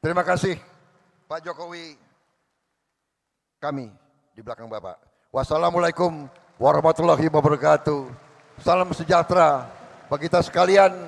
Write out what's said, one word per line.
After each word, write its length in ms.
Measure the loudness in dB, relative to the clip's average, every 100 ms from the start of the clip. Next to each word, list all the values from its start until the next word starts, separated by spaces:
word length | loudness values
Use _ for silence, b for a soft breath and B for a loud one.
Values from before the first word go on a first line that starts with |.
Terima 240 | -2 -2 -2
kasih, 320 | -2 -2 -6 -12 _ _ _ _ _ _
Pak 160 | -14 -12
Jokowi. 480 | -14 -14 -16 -20 -20 _ _ _ _ _ _ _ _ _ _ _ _ _ _ _ _
Kami 260 | -10 -10 -12 _ _ _ _
di 80 | -20
belakang 260 | -16 -16 -14
Bapak. 320 | -14 -14 -18 _ _ _
Wassalamualaikum 960 | -6 -2 0 0 0 -2 0 -4 -4 -14 -20 _ _
warahmatullahi 720 | 2 4 2 2 2 2 2
wabarakatuh. 800 | 2 2 2 2 2 2 -4 -6 -16 _ _ _ -8
Salam 260 | 0 0 0 -6
sejahtera 720 | 0 0 2 4 4 2 -6 -18 -20 -20 -8
bagi 180 | -8 -2
kita 140 | 0
sekalian. 520 | 0 0 4 6 6 2